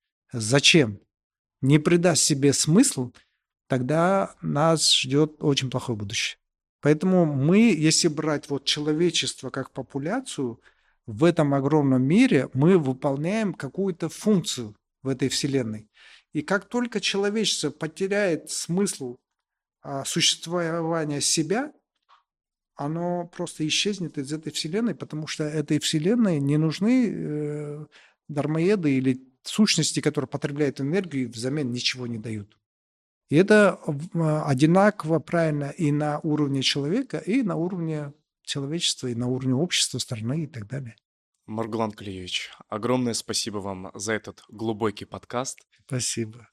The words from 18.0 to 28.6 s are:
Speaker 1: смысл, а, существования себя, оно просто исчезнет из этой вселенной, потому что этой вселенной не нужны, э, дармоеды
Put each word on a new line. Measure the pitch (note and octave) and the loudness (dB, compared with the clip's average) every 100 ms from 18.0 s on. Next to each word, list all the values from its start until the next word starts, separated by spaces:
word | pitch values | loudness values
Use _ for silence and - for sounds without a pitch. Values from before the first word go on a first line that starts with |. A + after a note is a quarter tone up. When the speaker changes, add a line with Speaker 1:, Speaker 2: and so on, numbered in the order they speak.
| F#3+ G3+ G3 D3+ - | -2 0 0 -2 -6
Speaker 1:
смысл, | - - F3 G3+ - B2+ A#2+ _ _ _ _ _ _ | -8 -4 -2 -2 -4 -10 -14 _ _ _ _ _ _
а, | C#3+ C#3 | -10 -8
существования | B2+ - C#3+ - D#3+ F3 E3 E3+ E3 E3 D3+ C#3+ | -6 0 0 0 -4 -4 -4 -4 -2 -2 -2 -2
себя, | - - D#3 G#3+ D4+ - _ _ _ _ _ _ _ _ _ | 0 0 0 -2 -4 -10 _ _ _ _ _ _ _ _ _
оно | - C#3+ E3 F3 F3 F3 | -8 -6 -4 -4 -4 -6
просто | - E3+ - D3+ | -10 -8 -4 -2
исчезнет | D3+ G3 F#3+ D#3 D3+ | -2 -2 -4 -6 -8
из | C3+ | -8
этой | D#3 D#3 | -8 -8
вселенной, | - D#3 G3 A#3 | -8 -4 -2 -2
потому | C#3 - D3+ D3+ | -4 -8 -8 -8
что | - | -6
этой | D3+ D#3 D3 D3+ | -4 -2 0 0
вселенной | - D#3+ E3+ A#3+ G#3 D3+ | 0 0 2 2 2 2
не | C#3 D3+ | 2 2
нужны, | D#3+ D3 G#3+ B3+ A3+ | 2 2 2 4 2
э, | E3 D#3 D3+ D3 D3 D3 D3 D3+ _ _ _ - | -2 -6 -4 -6 -6 -8 -12 -16 _ _ _ -8
дармоеды | C#3+ C#3+ D#3+ | -4 -2 2